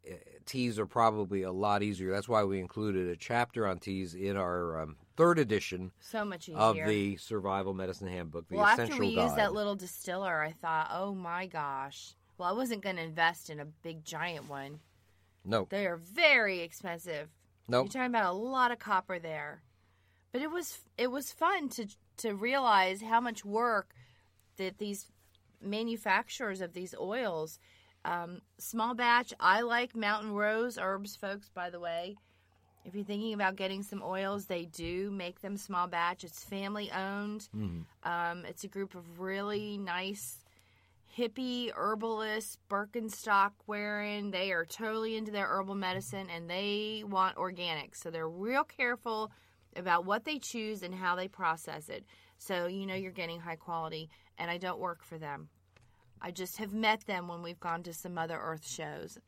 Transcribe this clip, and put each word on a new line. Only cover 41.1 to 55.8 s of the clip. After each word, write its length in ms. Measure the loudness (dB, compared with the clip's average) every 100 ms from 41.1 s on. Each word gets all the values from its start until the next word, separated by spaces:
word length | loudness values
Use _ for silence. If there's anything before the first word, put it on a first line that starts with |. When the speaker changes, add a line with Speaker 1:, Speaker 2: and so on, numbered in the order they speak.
| -4
Speaker 2:
hippie 540 | -4 -2 -4 -2 -2 0
herbalists, 840 | 0 2 0 0 0 -2 -4 -12 _
Birkenstock 840 | -2 0 -4 -4 -6 4 6 6 2 -6
wearing. 640 | -2 0 -2 -2 -2 -2
They 200 | 0 2
are 140 | 2 0
totally 500 | -4 -2 0 0 -2
into 160 | -2
their 160 | 0 2
herbal 280 | 2 0 -2
medicine, 520 | 0 -2 -4 -6 -6
and 200 | -8 -4
they 540 | -2 0 0 -2 -4 -2
want 300 | 2 2 2
organic. 580 | -2 -2 -2 -2 -4 -10
So 160 | -8
they're 160 | -4 -4
real 380 | -4 0 2 2
careful 640 | 0 0 0 -2 -2 -4 -8 _ _ _ -8
about 260 | 4 4 4
what 200 | 0 0
they 120 | -4
choose 460 | -4 -4 -4 -4
and 100 | -6
how 220 | -2 0 0
they 140 | -2
process 580 | 0 0 0 -4 -10 -8
it. 160 | -12 -12 -20 -20 _
So 300 | -4 0 0
you 180 | -2 -4
know 100 | -4
you're 160 | -4
getting 260 | -6 -6 -6
high 160 | -8 -8
quality, 540 | -4 -4 -2 -6 -10 -16 _ -8
and 140 | -4
I 60 | -2
don't 220 | -2 -2
work 240 | -4 -6
for 140 | -12 -10
them. 300 | -8 -8 -10 _ _ -20